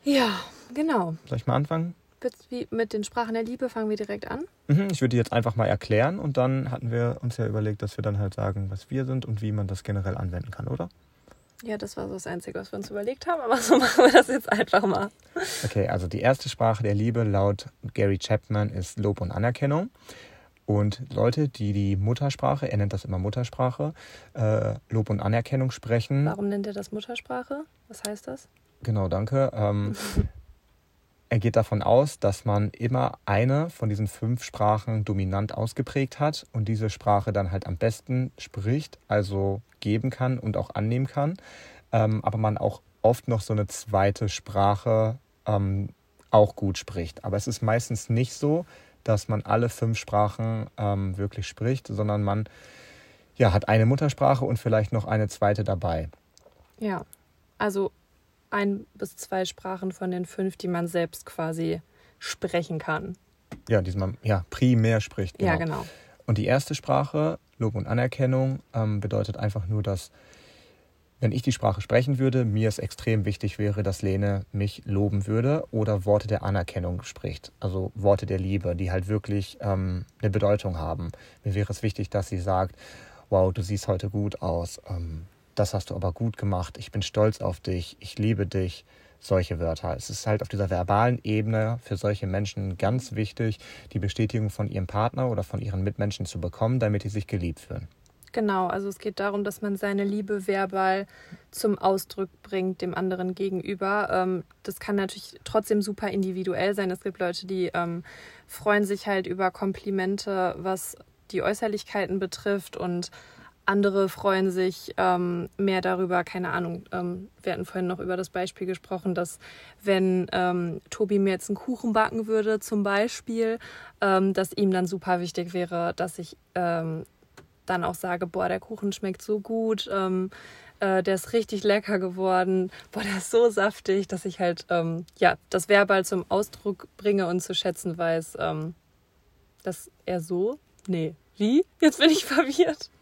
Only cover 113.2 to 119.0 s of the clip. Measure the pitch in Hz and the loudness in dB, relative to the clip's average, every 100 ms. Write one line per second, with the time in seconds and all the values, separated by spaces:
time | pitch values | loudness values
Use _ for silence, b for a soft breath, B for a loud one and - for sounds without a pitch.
113.2 | B B B _ - 202 202 196 190 - | B B B _ 2 4 4 4 2 2
114.2 | 202 190 190 180 185 180 - - 185 180 | 2 4 4 2 0 -2 -12 2 4 4
115.2 | 180 175 175 - 196 185 180 185 185 180 | 2 -2 -6 0 2 2 0 0 2 2
116.2 | 170 185 180 175 175 170 - 175 180 180 | 0 -4 -4 -2 -4 -6 -8 -6 -4 -6
117.2 | 190 _ - - 185 185 180 185 180 185 | -10 _ -6 -4 -6 -4 -4 -4 -4 -4
118.2 | 185 185 185 - 185 185 - 185 | -4 -4 -6 -6 -6 -6 -6 -6